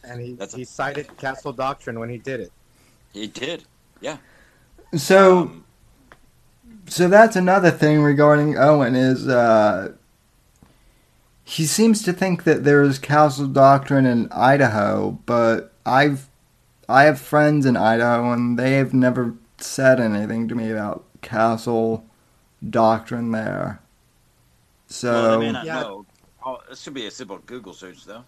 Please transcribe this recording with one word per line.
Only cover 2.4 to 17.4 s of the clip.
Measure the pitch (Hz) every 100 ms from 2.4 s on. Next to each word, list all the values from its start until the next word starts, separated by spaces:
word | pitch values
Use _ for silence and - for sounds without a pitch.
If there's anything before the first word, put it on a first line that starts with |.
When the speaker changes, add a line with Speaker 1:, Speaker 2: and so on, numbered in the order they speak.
| 92 _ _ _ _ _ _
Speaker 2:
He | 101 107
did, | - 131 170 _ _ _ _
yeah. | 123 151 _ _ _ _ _ _ _ 170
Speaker 3:
So, | 135 190 190 180
Speaker 2:
Um, | 156 - _ _ _ _ _ - _ _ _ _ - 214 180
Speaker 3:
so | - 175
that's | 202 226 196
another | 180 196 175
thing | 147 151 151
regarding | 147 143 147 147 151 143
Owen | 151 151 123 127
is, | 131 127 117
uh, | 123 117 110 107 92 98 - _ _ _ _ _ _ _ _ _ _ _ _ _ _
he | - - 160
seems | - 226 220
to | -
think | 175 190 175 -
that | 147
there | 143 143
is | 143 135
Castle | - 147 151 135 139
Doctrine | 135 135 139 135 139 131
in | 120 110
Idaho, | - 120 139 127 107 101 101 98 92 -
but | 120 117 113 - _ -
I've, | 127 147 135 - _ _ _ _ _ -
I | 123
have | 151 139
friends | - 151